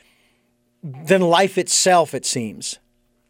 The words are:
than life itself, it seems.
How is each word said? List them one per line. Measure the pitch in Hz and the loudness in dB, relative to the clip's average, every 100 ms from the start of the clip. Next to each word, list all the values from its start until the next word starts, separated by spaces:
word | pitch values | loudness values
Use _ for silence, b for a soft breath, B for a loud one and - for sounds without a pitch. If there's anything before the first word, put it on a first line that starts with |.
| b b b b _ _ _ _ | b b b b _ _ _ _
than | 156 131 156 190 | -16 -8 0 2
life | 175 170 196 190 | 4 2 2 -2
itself, | - - 185 175 147 | -2 0 4 4 2
it | 127 | -4
seems. | - 131 110 85 - - _ _ _ _ _ | -6 -6 -8 -10 -12 -14 _ _ _ _ _